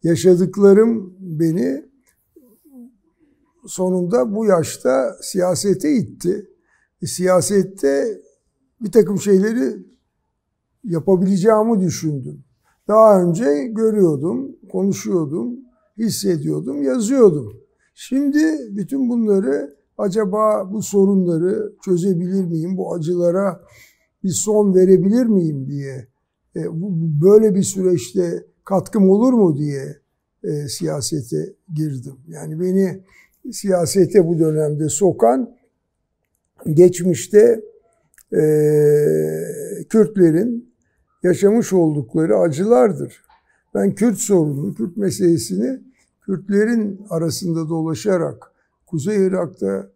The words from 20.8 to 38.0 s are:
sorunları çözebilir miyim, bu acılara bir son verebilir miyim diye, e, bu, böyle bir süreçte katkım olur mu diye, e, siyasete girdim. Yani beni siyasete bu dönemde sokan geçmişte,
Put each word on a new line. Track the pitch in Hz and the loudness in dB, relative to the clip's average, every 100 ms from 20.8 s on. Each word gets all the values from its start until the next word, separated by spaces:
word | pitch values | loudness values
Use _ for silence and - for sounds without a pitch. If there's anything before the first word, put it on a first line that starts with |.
sorunları | 190 196 196 196 175 160 180 220 208 _ - | -2 2 4 2 0 0 -2 -2 -6 _ -2
çözebilir | 180 196 170 180 196 180 | 0 0 -2 -2 -2 -2
miyim, | 165 170 185 | -4 -4 -6
bu | 165 | -6
acılara | 170 156 175 175 180 196 - _ - - _ _ _ | -6 -4 0 0 0 -2 -6 _ -20 -20 _ _ _
bir | 190 | -6
son | 156 214 214 208 185 | -4 0 2 4 4
verebilir | 185 185 190 233 233 | 6 6 4 2 2
miyim | 202 160 143 135 | 2 0 -4 -8
diye, | 143 139 131 110 _ _ _ _ - | -8 -10 -12 -16 _ _ _ _ -10
e, | 165 165 | -8 -8
bu, | 202 165 165 147 180 | -6 -4 -2 2 4
böyle | 214 220 190 | 6 4 0
bir | |
süreçte | - 190 185 180 - 190 170 175 - _ | -2 -2 0 0 -2 -4 -4 -6 -14 _
katkım | - 190 - 226 190 | -4 -4 0 2 4
olur | 202 254 | 4 4
mu | 247 185 143 | 4 2 2
diye, | 147 139 143 - _ _ _ _ | -4 -6 -10 -16 _ _ _ _
e, | 190 151 143 | -8 -6 -8
siyasete | - 160 151 - 156 113 156 180 - _ | -8 -6 -6 -6 -6 -6 -8 -8 -14 _
girdim. | 156 156 131 135 131 156 | -6 -6 -6 -12 -20 -20
Yani | 156 156 156 | -16 -12 -6
beni | 180 190 190 190 _ _ _ _ 269 | -2 0 0 -4 _ _ _ _ -16
siyasete | - 202 180 165 196 170 208 165 | -10 -2 0 2 2 4 4 4
bu | 165 | 2
dönemde | 160 156 151 147 151 | 0 0 -2 -2 -4
sokan | - 190 - 226 269 233 _ _ _ _ _ _ _ _ _ _ _ - | 0 0 2 2 2 -4 _ _ _ _ _ _ _ _ _ _ _ 0
geçmişte, | 151 180 180 180 160 - 208 233 233 - _ _ _ | 6 6 6 -2 -2 2 4 4 2 -6 _ _ _